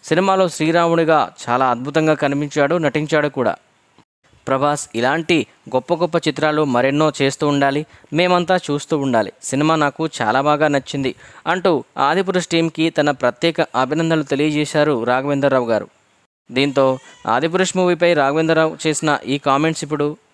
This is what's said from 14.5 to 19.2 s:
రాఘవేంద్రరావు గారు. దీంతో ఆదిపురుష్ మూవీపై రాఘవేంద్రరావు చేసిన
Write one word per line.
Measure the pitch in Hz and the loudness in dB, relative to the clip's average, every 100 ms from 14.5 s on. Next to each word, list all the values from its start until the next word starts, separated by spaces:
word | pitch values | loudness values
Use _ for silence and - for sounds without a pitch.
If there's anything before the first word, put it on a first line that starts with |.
| 151 147 156 147 131 | 0 -2 0 2 0
రాఘవేంద్రరావు | 113 127 139 143 143 135 117 | 0 0 0 0 2 2 2
గారు. | 107 95 _ _ _ _ _ _ | -2 -2 _ _ _ _ _ _
దీంతో | 123 139 139 135 131 - - - | -2 0 2 2 0 -8 -12 -2
ఆదిపురుష్ | 117 160 180 185 185 | 0 0 0 -2 0
మూవీపై | 180 170 175 | 0 2 2
రాఘవేంద్రరావు | 160 139 151 160 160 160 160 160 | 2 2 0 0 2 0 -2 -4
చేసిన | 151 156 143 | -2 0 -2